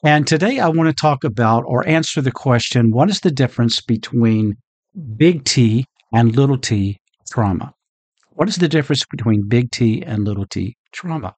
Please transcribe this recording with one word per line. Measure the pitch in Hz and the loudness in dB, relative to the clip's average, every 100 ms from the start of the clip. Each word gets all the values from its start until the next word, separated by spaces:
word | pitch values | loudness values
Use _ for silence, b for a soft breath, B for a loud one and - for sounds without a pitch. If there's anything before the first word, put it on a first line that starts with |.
| 151 | 2
And | 151 135 | 2 2
today | 156 190 269 | 0 0 0
I | 170 | 0
wanna | 160 160 | 2 0
talk | 143 156 143 147 | 2 0 0 -4
about | 104 113 113 - | 0 2 2 0
or | 123 - | -2 0
answer | 160 160 - | 0 0 -2
the | 131 | -2
question, | - 139 120 - 127 117 | -2 0 0 2 2 2
what | 113 170 | 4 0
is | 196 | 2
the | 190 | -2
difference | 135 127 - 117 - | 0 -2 0 -2 -2
between | - 110 - 123 113 110 107 104 _ _ _ 202 147 110 | -4 -4 -2 0 2 2 0 -4 _ _ _ -16 -14 2
big | 160 170 | 2 2
T | - - 117 110 131 _ _ | -2 2 2 2 -4 _ _
and | 113 117 | 2 2
little | 113 139 135 | 4 2 0
t | - 110 98 98 _ _ - | -2 -2 -2 -4 _ _ -10
trauma? | - 107 90 - _ _ _ _ _ _ - | -2 -2 -2 -6 _ _ _ _ _ _ -4
What | 180 | -4
is | 185 | 0
the | 170 | 0
difference | 156 139 139 - | 0 0 -4 -2
between | - 117 107 101 | -4 0 0 2
big | 117 123 | 0 0
T | - 117 110 | 0 0 0
and | - 110 | -4 -6
little | 104 101 98 | -4 -4 -8
t | - 95 117 _ | -8 -8 -10 _
trauma? | - 180 160 95 | -14 -10 -8 -10